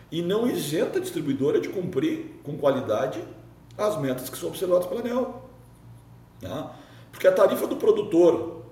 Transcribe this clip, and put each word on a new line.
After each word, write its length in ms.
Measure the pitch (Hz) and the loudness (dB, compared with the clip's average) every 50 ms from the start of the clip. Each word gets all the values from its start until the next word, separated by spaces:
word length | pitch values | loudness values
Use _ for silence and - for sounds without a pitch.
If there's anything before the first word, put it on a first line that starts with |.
| - - | -16 -10
E 100 | 151 165 | -6 -4
não 280 | 170 175 196 220 240 254 | -2 0 0 2 2 0
isenta 500 | - 170 - 143 151 180 240 - - 190 | 0 -2 -2 -2 -2 -2 -2 -2 -2 -4
a 20 | |
distribuidora 580 | - - - 165 147 143 127 113 135 151 - - | -4 -4 -6 -4 -2 -2 -2 0 2 2 2 2
de 100 | - - | 0 -2
cumprir 680 | - 196 180 - - 135 147 170 - - - - - - - | -4 -6 -6 -4 -2 -2 -2 0 -2 -4 -6 -10 -16 -14 -12
com 140 | 139 135 131 | -10 -6 0
qualidade 640 | 147 139 131 123 110 104 104 110 135 - - - - - - - - - - - - - - - | 0 2 2 2 0 -2 0 0 0 -2 -4 -6 -10 -12 -14 -18 -20 -20 -20 -20 -20 -16 -8 -4
as 220 | 208 208 151 147 | -2 -2 -2 -2
metas 300 | 139 131 127 - - - | -2 -2 -4 -4 -6 -10
que 80 | - - | -10 -8
são 120 | 170 160 | -8 -8
observadas 360 | 160 - 185 180 175 180 - | -6 -4 0 2 2 2 2
pela 160 | - - 240 | 0 -4 -6
aneel. 420 | 233 233 240 262 240 - - - - - - - - - - - - - - - - - - - - - - - | -4 -4 -2 -2 -4 -4 -6 -12 -16 -20 -20 -20 -20 -20 -20 -20 -20 -20 -20 -20 -20 -20 -20 -20 -20 -20 -20 -16
Né? 280 | - - - 147 - - - - - - - - - - | -12 -10 -10 -10 -10 -10 -14 -18 -20 -20 -20 -20 -20 -20
Porque 160 | - - - 185 | -4 2 4 6
a 40 | |
tarifa 340 | 185 - - - - - - | 6 8 6 6 4 2 -2
do 100 | - - - | -4 -4 2
produtor 840 | - 220 - 208 - - 165 165 175 165 - - - - - - - - | 4 4 4 4 2 2 6 6 8 8 6 4 0 -6 -8 -12 -14 -18